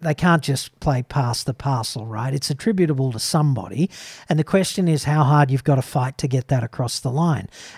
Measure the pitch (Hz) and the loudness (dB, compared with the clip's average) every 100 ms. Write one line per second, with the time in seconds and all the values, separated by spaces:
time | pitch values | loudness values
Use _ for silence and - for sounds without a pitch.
0 | 165 151 175 170 135 135 - _ 156 127 | -4 0 4 4 2 -4 -6 _ -2 -2
1 | 123 139 123 117 - 113 - 220 - 123 | -2 -2 -2 -2 -6 -4 -2 -2 -2 -8
2 | 113 110 127 139 - 139 226 190 165 135 | -8 -6 -4 -4 -4 -2 0 2 2 2
3 | 131 113 - 160 147 123 92 107 185 - | -2 -2 -2 2 2 0 -4 -2 -2 -4
4 | - - - 147 156 196 185 - 175 151 | -18 -18 -2 -2 2 2 2 0 2 2
5 | 143 151 139 147 139 135 151 135 - 131 | 2 2 6 6 4 2 2 2 0 -2
6 | 127 - 143 131 - 127 117 - 117 - | -2 -4 -2 -2 0 -2 -2 -4 -6 -4
7 | 135 135 170 131 92 - - | -4 0 2 0 -4 -16 -20